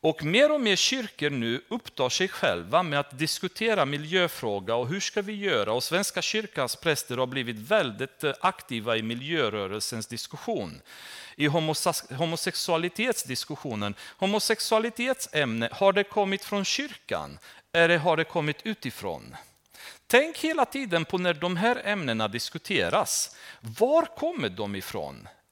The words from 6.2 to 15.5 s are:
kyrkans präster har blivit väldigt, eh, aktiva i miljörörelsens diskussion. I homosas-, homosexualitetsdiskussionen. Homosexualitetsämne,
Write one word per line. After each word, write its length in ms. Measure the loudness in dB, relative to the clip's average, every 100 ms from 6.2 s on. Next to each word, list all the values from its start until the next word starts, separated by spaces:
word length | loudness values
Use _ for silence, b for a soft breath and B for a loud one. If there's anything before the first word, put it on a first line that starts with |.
kyrkans 540 | -2 -2 -2 -2 -2 0
präster 420 | 0 0 -2 -2
har 100 | 0
blivit 280 | -2 -4 -6
väldigt, 680 | 2 2 2 -2 -8 _
eh, 100 | -4 0
aktiva 560 | 0 -2 -8 -4 0 0
i 40 |
miljörörelsens 1040 | 0 -6 -2 0 0 0 -4 -4 -4 -6 -8
diskussion. 760 | -10 -10 -10 -4 -4 -4 -10 B B B B B 0
I 120 | 2
homosas-, 680 | 2 0 0 0 0 -6
homosexualitetsdiskussionen. 1800 | -2 -2 0 -4 -4 0 0 0 -2 0 0 -2 -6 -6 -8 -6 -4 -4 -6 B B
Homosexualitetsämne, 1500 | 0 0 0 0 2 2 2 -2 -2 -2 -2 0 0